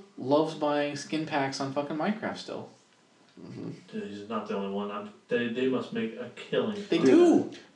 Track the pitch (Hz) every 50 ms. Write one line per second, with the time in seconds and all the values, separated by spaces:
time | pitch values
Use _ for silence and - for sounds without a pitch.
0 | - - _ - 120 127 143 151 160 160 160 151 151 147 147 147 147 147 143 139
1 | - - - 156 156 147 156 143 135 139 135 - 139 135 135 147 143 143 156 151
2 | 160 196 214 - - 95 - - - - - - - - - _ _ _ _ _
3 | _ _ _ _ _ _ _ - 87 - 123 123 113 113 - - - - 214 220
4 | 202 202 - - 208 226 - 220 208 - 214 - - 98 98 101 101 101 101 104
5 | 104 104 - - _ - 123 120 120 117 113 127 127 131 127 113 110 - 113 113
6 | 110 113 - - 120 - - - - - - - - 110 - 101 - - - -
7 | - - - 330 349 339 269 - - - - - - - _